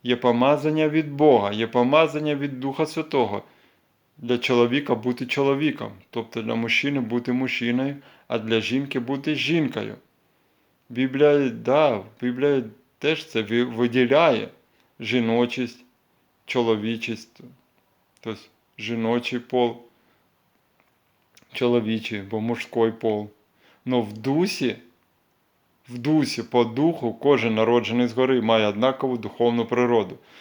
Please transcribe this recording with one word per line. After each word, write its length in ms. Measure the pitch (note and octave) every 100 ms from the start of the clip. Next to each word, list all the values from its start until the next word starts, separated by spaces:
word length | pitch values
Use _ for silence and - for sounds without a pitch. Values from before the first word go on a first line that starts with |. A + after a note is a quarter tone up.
є 120 | B2 A#2+
помазання 760 | B2+ A#2+ C3 D3 D3+ D#3 D#3
від 220 | D#3 D3+
Бога, 400 | C#3 D3+ A#2+ G2+
є 160 | G#2 A2+
помазання 680 | B2 B2 D3+ D#3+ D3 D3+ D3
від 240 | C#3+ C3
Духа 260 | C3+ C3+ D#3
Святого. 580 | D#3+ D#3 C#3 A2+ G2+ - _ _ _ _ _ _ _
Для 200 | A#2 B2
чоловіка 580 | A#2+ B2 A#2+ C3+ C#3+ A2+
бути 300 | A#2+ B2 B2
чоловіком, 680 | - C#3 C#3 D#3 D3+ A2 G2 _
тобто 320 | A#2+ A2+ A#2
для 140 | A2 A2+
мужчини 440 | A#2 - C#3+ C#3+
бути 340 | A#2 A#2+ A#2+
мужчиною, 640 | B2 C3 - A#2+ B2 C3+ C#3+ - _ -
а 120 | A#2
для 220 | A2 A2+
жінки 380 | G#2 B2+ C#3 C3+
бути 360 | A#2+ C#3 D3+ D3
жінкою. 600 | - E3 C#3 A2+ G#2+ G#2 _ _ _ _ _ _ _ _ -
Біблія, 600 | A#2+ C3 C3+ D3 D3 C#3
да, 540 | A#2 A2+ C#3 D3+ A2 G#2 -
Біблія 420 | B2 B2 C#3+ C#3 A2 - _ _
теж 260 | C#3+ D#3 -
це 160 | A2+
ви-, 220 | G2+ A#2
виділяє. 880 | B2 A2+ A#2+ B2 A#2+ C#3 E3 A#2+ G#2+ - _ _ _ -
Жіночість, 880 | A2 B2 A2+ A#2 A#2+ C3 B2 - _ _ _ _ _ _ -
чоловічість, 960 | B2+ A#2 G#2+ G#2+ A2+ A#2 A2+ - _ - _ _ _ _ _ _ _
тобто 220 | A2+ G#2 - _ _ -
жіночий 640 | G#2+ A#2 A2+ A#2+ A#2+ B2
пол, 380 | A#2+ B2+ A#2+ A#2 - _ _ _ _ _ _ _ _ _ _ _ _ _ _ _ _
чоловічий, 680 | - B2 A#2+ A2 A2 G#2+ G#2+
бо 200 | G2 A2
мужський 500 | A2+ A#2 - A#2 A2+
пол. 380 | A2 A2+ G#2 G#2 _ _ _ _ _ -
Но 160 | B2+
в 120 | G#2+
дусі, 640 | G#2+ A#2+ D3 F3+ - B2+ - - _ _ _ _ _ _ _ _ _ -
в 80 | B2
дусі, 460 | B2 D#3 B2+ -
по 200 | A2 B2 A#2
духу, 480 | A2+ D#3 E3 A#2+
кожен 420 | A2+ C#3 C3+ A2+ A2
народжений 520 | A2+ A#2+ G#2+ A#2 B2
згори 340 | A2+ C3 C3
має 260 | A2 A2+ G#2
однакову 500 | G2+ B2+ C3 C3+ B2
духовну 480 | G#2+ - A#2+ A#2 A#2
природу, 520 | B2 B2 A#2 F#2+ - _ -